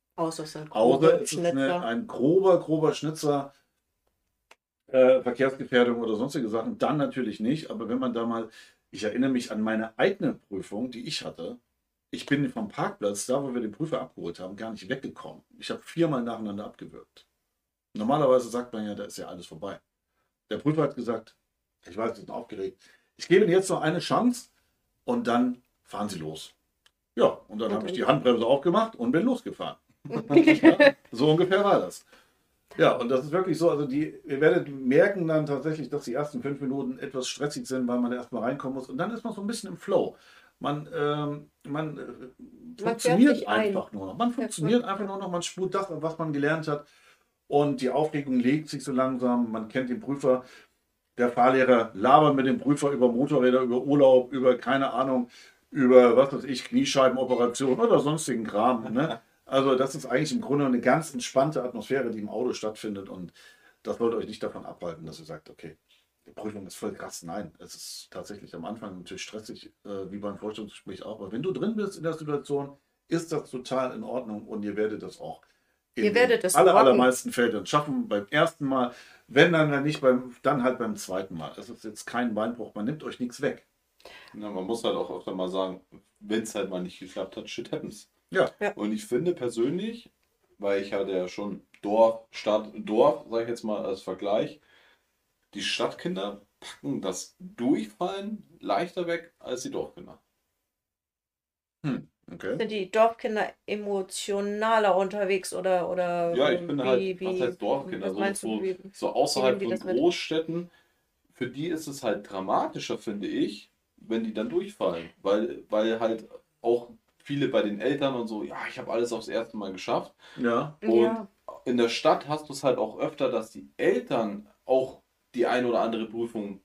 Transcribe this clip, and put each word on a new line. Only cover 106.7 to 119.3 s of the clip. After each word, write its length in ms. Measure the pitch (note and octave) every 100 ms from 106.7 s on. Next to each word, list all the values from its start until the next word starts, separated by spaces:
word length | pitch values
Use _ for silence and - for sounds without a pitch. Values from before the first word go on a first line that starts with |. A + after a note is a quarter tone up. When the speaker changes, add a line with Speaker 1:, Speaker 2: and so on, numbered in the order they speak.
| C#3+
Speaker 1:
wie, 60 | B2+
Speaker 3:
halt, 340 | C3 F#3+ F3+
was 160 | F#3 F#3
Speaker 1:
wie, 0 |
Speaker 3:
heißt 220 | E3+ -
Dorfkinder? 460 | - C#3 - - G2
Speaker 1:
was 60 |
Speaker 3:
So, 60 | C3+
Speaker 1:
meinst 240 | G3 G3
du, 40 | -
Speaker 3:
so, 140 | G#3+
Speaker 1:
wie, 140 | F#3+ - G3
Speaker 3:
so 160 | - -
außerhalb 460 | - - - - G3
Speaker 1:
wie 80 | F#3
nehmen 40 |
die 60 | -
Speaker 3:
von 0 |
Speaker 1:
das 80 | F#3+
mit? 120 | F#3
Speaker 3:
Großstädten, 720 | E4+ F4 - D#3+ D#3+ E3 F3 _ _ _ _ _ _
für 140 | - B2
die 200 | B2 D#3+
ist 200 | D#3 D3+
es 160 | C#3
halt 260 | A#2+ G#2 -
dramatischer, 680 | G2 F#2+ C#3+ D4+ D3+ - -
finde 300 | - G#3 -
ich, 440 | - - - - _ _ _
wenn 260 | - A2+
die 100 | A2
dann 160 | G#2+ A#2
durchfallen. 600 | E3+ G3+ - F#2+ E2+ E2 _
Weil, 420 | G2 G#2 A2+ - -
weil 300 | G#2+ A2 A2+
halt 280 | A2+ A2 - - _ _
auch 300 | A#2 A#2+ - - _ _
viele 260 | - C#3+ C#3
bei 120 | A2
den 180 | G#2 G2+
Eltern 360 | A2+ C#3+ C#3 B2+
und 120 | A2+
so, 160 | G#2+
„Ja, 140 | - - -
ich 100 | -
habe 120 | -
alles 220 | A#2 A#2+
aufs 140 | A2
erste 300 | -